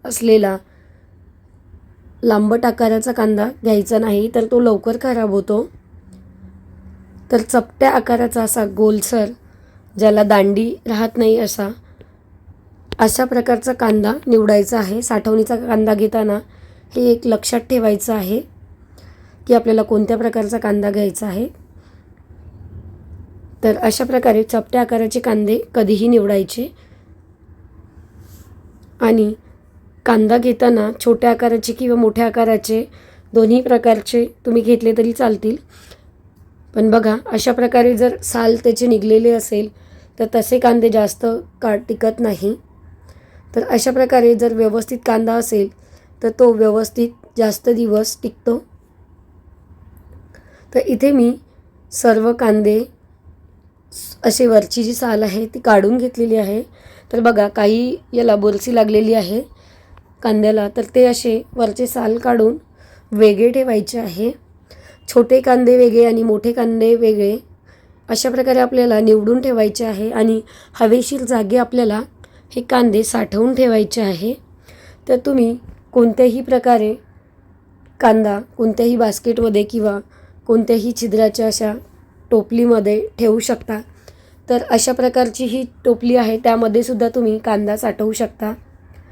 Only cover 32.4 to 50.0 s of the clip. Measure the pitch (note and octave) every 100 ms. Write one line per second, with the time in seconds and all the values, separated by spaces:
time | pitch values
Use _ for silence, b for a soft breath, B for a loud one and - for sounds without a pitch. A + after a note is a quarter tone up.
32.4 | A3+ A3 A3 A3 C4+ b b b b A3+
33.4 | A3 A#3+ B3+ A#3+ A#3 A3 - A#3+ A#3 -
34.4 | B3 A#3 A3 A#3 A3+ A3+ A3+ A3+ B3 G#3
35.4 | G#3+ C4+ - b b b b _ _ _
36.4 | - _ - A3+ A3 A3+ A3 A3 F4+ A3
37.4 | B3+ A#3+ A#3+ B3 A#3+ A#3 B3 - - A#3+
38.4 | A3+ A#3 A#3+ A3+ B3 A3 G#3 A3 A#3 A#3
39.4 | A3+ G#3 G#3+ b b b b - A3+ A#3
40.4 | G#3+ B3+ B3 A#3 A3+ A3 G#3 - A#3 A3+
41.4 | - - A#3 G#3 - A3 A3 A3+ A#3 F3+
42.4 | G3 A3+ _ _ b b b b b b
43.4 | b A#3 - A#3 C4 B3+ B3+ B3+ A#3 A#3
44.4 | A#3 A3+ A3 A3 A3 B3 A#3+ A3+ A3+ A3+
45.4 | A#3 G#3+ G3+ - b b b - A3+ A3+
46.4 | B3 A3 A3 G#3+ A3 - A#3 A#3 - -
47.4 | A3 G#3 - A#3 A#3 G#3 G#3+ - A3+ -
48.4 | - A#3+ - - _ _ _ _ _ _
49.4 | _ _ _ - - -